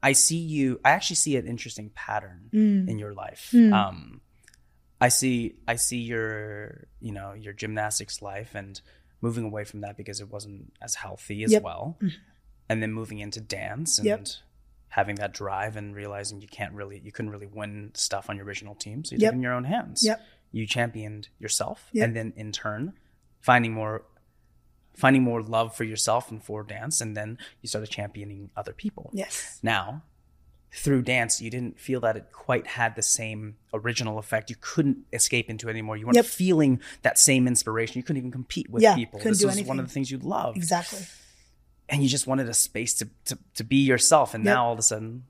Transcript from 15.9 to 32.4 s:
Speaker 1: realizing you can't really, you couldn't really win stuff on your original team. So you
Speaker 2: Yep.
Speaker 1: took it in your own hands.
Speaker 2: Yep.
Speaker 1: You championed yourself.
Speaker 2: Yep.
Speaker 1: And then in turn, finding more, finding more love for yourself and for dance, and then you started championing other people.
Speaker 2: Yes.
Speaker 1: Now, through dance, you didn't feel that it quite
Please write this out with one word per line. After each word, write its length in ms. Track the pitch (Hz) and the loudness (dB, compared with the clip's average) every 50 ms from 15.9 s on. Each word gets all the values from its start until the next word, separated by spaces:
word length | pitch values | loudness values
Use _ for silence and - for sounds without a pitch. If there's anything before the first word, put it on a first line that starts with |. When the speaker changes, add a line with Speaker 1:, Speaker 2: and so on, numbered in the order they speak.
| 101 | -12
Speaker 1:
realizing 460 | 101 101 101 101 101 101 104 110 98 | -12 -10 -10 -10 -8 -8 -10 -10 -12
you 60 | 104 | -18
can't 260 | - - - 107 87 | -18 -10 -10 -10 -10
really, 280 | 90 104 101 98 101 101 - | -8 -12 -12 -12 -14 -16 -18
you 60 | 107 | -18
couldn't 220 | - - 113 104 | -10 -8 -8 -8
really 160 | 104 101 104 101 | -8 -10 -14 -14
win 380 | 101 107 104 104 104 104 104 104 - | -12 -10 -10 -10 -10 -12 -14 -12 -4
stuff 360 | - - - - 98 - - | -2 -2 -2 -2 -4 -4 -6
on 60 | 104 | -10
your 100 | 98 98 | -8 -8
original 300 | 101 98 - 104 101 104 | -10 -10 -10 -12 -14 -14
team. 280 | _ - 104 107 127 165 | _ -12 -10 -10 -10 -10
So 120 | - - | -4 2
you 40 | - | 4
Speaker 2:
Yep. 80 | 208 220 | 4 4
Speaker 1:
took 40 | 170 | 4
it 20 | 127 | 2
in 40 | |
your 100 | 127 123 | 0 0
own 120 | 123 123 127 | -2 -2 -2
hands. 400 | 135 190 240 - - - - - | -2 -4 -4 -4 -4 0 2 2
Speaker 2:
Yep. 160 | 214 220 226 - - _ _ _ _ | 2 2 -2 -6 -20 _ _ _ _
Speaker 1:
You 140 | - 110 113 | -6 -6 -4
championed 640 | 104 - 123 120 117 117 113 107 107 107 107 104 - _ _ | -2 0 0 -2 -2 -2 -8 -12 -10 -12 -12 -14 -18 _ _
yourself. 480 | 110 107 - - - - 208 - - - | -6 -4 -2 -2 -2 -4 -6 -12 -14 -4
Speaker 2:
Yep. 120 | - 220 208 | 0 2 2
Speaker 1:
And 100 | 117 113 | 2 0
then 160 | 117 113 113 - | -2 -6 -6 -8
in 160 | - 110 107 | -10 -10 -8
turn, 400 | 101 - - 110 104 107 135 180 196 _ _ _ _ _ _ _ _ _ - | -8 -6 -6 -4 -4 -4 -6 -8 -8 _ _ _ _ _ _ _ _ _ 4
finding 280 | - 123 123 117 113 110 | 6 6 6 6 2 -2
more, 280 | 110 110 107 110 110 - _ _ _ _ _ _ _ _ _ _ _ _ _ _ _ _ _ _ | -4 -4 -4 -6 -8 -10 _ _ _ _ _ _ _ _ _ _ _ _ _ _ _ _ _ _
finding 280 | - - 131 135 135 | 4 6 6 8 8
more 200 | 127 120 117 117 | 6 4 2 -2
love 320 | 110 110 113 113 117 113 - | -2 0 2 0 0 0 -2
for 80 | - 120 | -6 -6
yourself 460 | 110 110 107 - - 107 120 - - | -6 -2 -2 0 2 2 2 0 -4
and 120 | 113 107 | -14 -16
for 200 | - - 107 107 | -12 -10 -10 -10
dance, 400 | 107 107 104 107 113 139 - - | -10 -10 -12 -10 -8 -4 -4 -2
and 120 | 120 110 104 | -2 -4 -6
then 220 | 107 107 107 113 120 - - - _ | -6 -8 -8 -10 -12 -14 -20 -20 _
you 80 | - 113 | -12 -8
started 220 | - 104 107 104 | -6 -6 -6 -6
championing 580 | - - 104 101 - 107 101 101 101 98 101 98 _ | -8 -8 -8 -8 -8 -12 -12 -12 -12 -14 -16 -12 _
other 160 | 107 104 - | -10 -10 -10
people. 380 | - - - 208 - - - - | -12 -6 -8 -8 -6 -6 -16 -10
Speaker 2:
Yes. 460 | - 196 190 - - - - - - - | -8 -8 -8 -6 -8 -10 -10 -10 -12 -6
Speaker 1:
Now, 400 | - 113 113 98 90 98 123 151 - _ _ _ _ _ _ _ _ - _ _ _ _ | -2 0 0 0 -2 -4 -10 -12 -14 _ _ _ _ _ _ _ _ -20 _ _ _ _
through 300 | - - - 147 139 131 | -14 -4 0 2 2 4
dance, 400 | 120 123 127 127 117 113 - - | 4 2 2 2 2 0 -2 -4
you 80 | 117 113 | -4 -6
didn't 280 | 110 127 123 113 - _ | -6 -6 -6 -8 -10 _
feel 220 | - - 131 127 | -4 -4 -2 0
that 160 | 117 113 110 | 2 0 0
it 160 | 110 - _ | 0 -6 _
quite 340 | _ - | _ -14